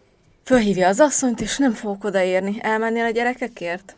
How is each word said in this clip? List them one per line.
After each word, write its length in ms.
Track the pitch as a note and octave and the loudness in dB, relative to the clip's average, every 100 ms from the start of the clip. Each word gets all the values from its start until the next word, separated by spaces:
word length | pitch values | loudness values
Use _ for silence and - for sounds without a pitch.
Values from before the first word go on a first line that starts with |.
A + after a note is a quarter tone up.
| _ _ _ _ | _ _ _ _
fölhívja 440 | - B3+ G#3 F#3 F3+ | 0 2 2 2 4
az 120 | G3+ | 4
asszonyt, 400 | D4+ - B3+ A3+ | 4 2 -2 -2
és 180 | G#3+ - | -4 0
nem 140 | C#4 | 0
fogok 320 | G#3 G#3+ G3+ | 0 -4 -6
odaérni. 520 | G#3 F#3+ F#3 F#3 G3 G#3+ | -4 0 0 0 -2 -4
„Elmennél 440 | A3 A3 A3+ A3+ | -4 -2 -2 -2
a 60 | A#3 | -2
gyerekekért?” 840 | A3+ A#3+ B3+ A#3+ A#3+ E3+ F3+ - | -2 -2 -4 -8 -8 -8 -8 -10